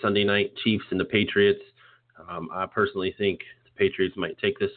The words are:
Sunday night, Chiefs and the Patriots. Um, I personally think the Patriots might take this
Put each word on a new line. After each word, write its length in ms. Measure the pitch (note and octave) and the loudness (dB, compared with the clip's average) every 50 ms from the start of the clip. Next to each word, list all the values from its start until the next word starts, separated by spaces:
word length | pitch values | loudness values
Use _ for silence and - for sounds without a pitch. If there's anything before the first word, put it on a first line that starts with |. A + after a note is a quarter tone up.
Sunday 220 | - G#2+ G2+ G#2 G2+ | -2 0 0 2 2
night, 300 | G2 G2+ G2+ G2+ G2 - - - | 2 2 2 0 -2 -4 -2 0
Chiefs 220 | A#2 G#2+ G2+ - - | 0 0 0 -2 -4
and 80 | F#2 F#2 | -4 -4
the 60 | G2 | -2
Patriots. 580 | - - G#2+ G#2 - - G2+ G2+ G2+ G2 - - - _ _ - - - _ _ _ _ E2 E2 F2 | 0 0 0 0 2 2 4 4 4 4 2 -4 -12 _ _ -20 -20 -20 _ _ _ _ -20 -16 -14
Um, 200 | F2 F2 E2+ E2 - | -12 -10 -10 -10 -6
I 120 | F#2 F#2+ | -6 -6
personally 500 | F#2+ - A2+ G#2 G2 - G2 F#2 F#2+ - - | -4 0 0 0 0 0 -2 -4 -4 -4 0
think 220 | G#2 G2 F2+ E2 - - - - _ | 0 -2 -2 -2 -8 -16 -20 -20 _
the 80 | _ _ - | _ _ 0
Patriots 380 | G2+ F#2+ - - F#2+ F#2 - G2+ | 0 0 2 0 -2 -2 -2 -4
might 200 | F2+ E2 D#2+ - | -4 -6 -4 -2
take 200 | - G2+ F#2+ - | -2 -2 0 0
this 120 | G#2 G2 - | -4 -4 -2